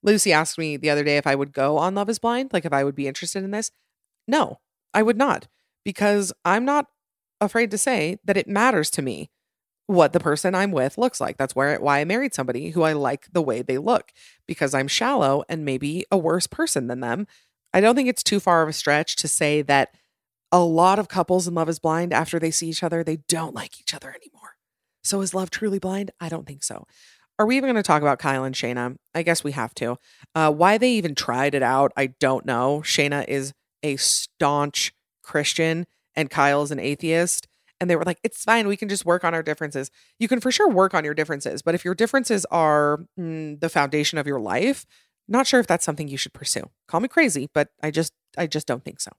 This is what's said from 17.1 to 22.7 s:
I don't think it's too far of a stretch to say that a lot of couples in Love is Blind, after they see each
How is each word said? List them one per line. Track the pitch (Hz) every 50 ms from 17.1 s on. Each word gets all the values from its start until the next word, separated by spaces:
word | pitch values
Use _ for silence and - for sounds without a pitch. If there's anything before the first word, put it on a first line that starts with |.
| 117 185 208 _ _ _ _ _ _ _ _ _ -
I | 185
don't | 196 220 240
think | 247 269 247
it's | 247 - -
too | - - 202
far | - - 175 165 160
of | 156
a | 156
stretch | - - - 143 147 165 - -
to | - - 156
say | - - 165 147 147 151 147
that | 139 143 139 131 - _ _ _ _ _ _ _ _ _ _ _ _ -
a | 180
lot | 175 170 160 160 170 185 190 202
of | 208 -
couples | - 190 170 - 185 185 175 180
in | 170
Love | 170 165 156
is | 165 156
Blind, | - 165 156 165 175 175 170
after | 113 160 - - 170
they | 160 165
see | 156 - -
each | 165